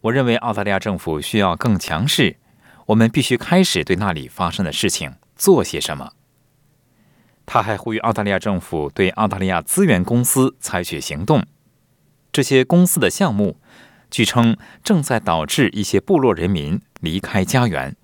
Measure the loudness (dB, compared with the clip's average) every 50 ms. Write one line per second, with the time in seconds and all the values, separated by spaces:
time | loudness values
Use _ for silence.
0 | -2 0 0 2 2 2 0 0 0 -2 -2 -2 0 0 0 0 0 -2 -6 -4
1 | -4 -4 -4 -4 -4 -2 0 2 2 2 0 0 0 0 0 0 -2 -4 -2 -2
2 | 0 0 0 2 0 0 -2 _ _ _ _ _ _ -20 _ -14 _ 0 2 4
3 | 4 4 2 0 0 0 -2 -2 0 2 4 4 4 4 2 -2 0 0 0 0
4 | 0 -2 -2 -4 -8 -12 -6 -4 -4 -4 -2 -4 -4 -4 -2 -2 -2 -2 -2 -4
5 | -8 -10 -12 _ _ _ _ _ 4 4 4 4 4 -2 -4 -8 -6 -6 -8 -10
6 | -10 -16 _ _ _ _ _ _ _ _ _ _ _ _ _ _ _ _ _ _
7 | _ _ _ _ _ _ _ _ _ -2 -2 -2 0 0 -4 -4 -4 -6 -6 -2
8 | -2 -2 -2 0 0 -2 -2 -2 -2 -2 -4 -4 -4 -4 -4 -4 -4 -4 _ 0
9 | 0 0 2 0 -2 -2 0 -2 -2 -2 -2 -2 -2 -2 0 2 4 4 4 2
10 | 2 2 0 0 0 2 2 2 2 2 0 _ -10 -6 -4 -4 -4 -4 -8 -10
11 | -8 -8 -8 -8 0 0 2 0 0 _ _ _ _ _ _ _ _ _ _ _
12 | _ _ _ _ _ _ -2 -2 0 4 4 4 4 6 4 4 4 4 2 0
13 | 0 0 0 0 -2 0 0 0 -2 -2 -2 _ _ _ -20 -20 -20 _ _ _
14 | _ _ -2 0 0 2 2 2 2 2 0 -2 -8 -20 -20 _ _ 0 0 0
15 | 2 0 -2 0 0 0 -2 -2 -2 -2 0 0 0 0 0 -4 -4 0 0 -2
16 | 2 2 2 4 4 2 2 2 0 -2 -2 -2 -2 -4 -6 -6 _ _ _ -8
17 | -6 -4 -4 -4 -6 -2 0 0 0 2 2 2 2 2 -2 -4 -6 -8 -12 _